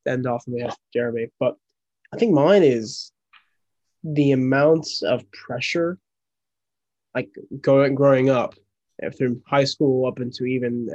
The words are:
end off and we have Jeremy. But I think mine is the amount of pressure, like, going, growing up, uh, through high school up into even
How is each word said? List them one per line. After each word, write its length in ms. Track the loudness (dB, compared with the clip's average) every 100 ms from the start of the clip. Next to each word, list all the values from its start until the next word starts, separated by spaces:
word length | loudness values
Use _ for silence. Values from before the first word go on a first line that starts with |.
| -6
end 200 | -4 -4
off 180 | -4 -6
and 80 |
we 80 | -8
have 140 | -8 -10 _
Jeremy. 360 | -4 -4 -4 -8 -4
But 160 | -4 -4 _ _ _ _ -10
I 40 | -2
think 160 | 2
mine 300 | 4 6 6
is 500 | 4 2 -4 -12 -18 _ _ _ _ _ _ _ _ _
the 280 | -6 0 2
amount 540 | 2 2 2 4 2 -2 -6
of 280 | -4 -4 -6
pressure, 680 | -20 -10 -8 -4 -2 -4 -6 _ _ _ _ _ _ _ _ _ _ _
like, 160 | -10 -10 -14 -16 -4
going, 340 | 2 4 4
growing 360 | 2 4 4 2
up, 240 | 0 -2 -8 _ _ _ -10
uh, 60 | -10
through 320 | -4 -4 -4 -2
high 180 | 0
school 420 | 0 0 0 0 -2
up 140 | -4
into 240 | -10 -8
even 440 | -6 -4 -4 -6 -6